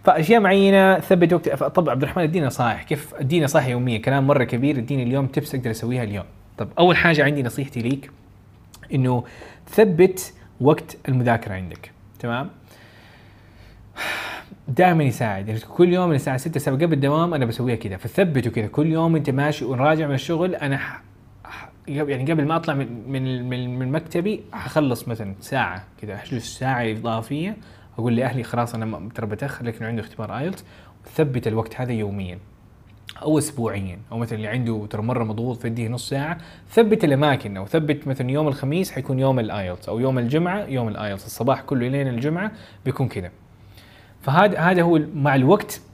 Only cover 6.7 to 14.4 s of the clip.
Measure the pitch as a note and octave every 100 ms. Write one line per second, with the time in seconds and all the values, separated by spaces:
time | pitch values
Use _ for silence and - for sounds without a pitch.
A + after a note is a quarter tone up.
6.7 | - F3+ E3 E3+ D#3 C#3 D3 A#2+ - C3+
7.7 | A#2+ A#2 C#3 - - - - - - -
8.7 | - - C#3 B2+ B2 - - - - -
9.7 | - G#3+ D#3+ F#3+ - - - - - C3
10.7 | E3 - - - B2+ A#2+ A2+ G#2+ F#2+ F2
11.7 | D#2 - - - - A#2+ A#2+ D#3 - -
12.7 | - - - - - - - - - -
13.7 | - - - - - - -